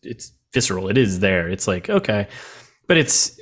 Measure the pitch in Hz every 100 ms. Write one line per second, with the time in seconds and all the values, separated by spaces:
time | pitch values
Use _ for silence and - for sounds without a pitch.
0 | - - - - _ 127 - 92 95 127
1 | 110 90 98 92 85 95 - 92 139 202
2 | - 104 101 - - - - _ - 170
3 | 139 - - -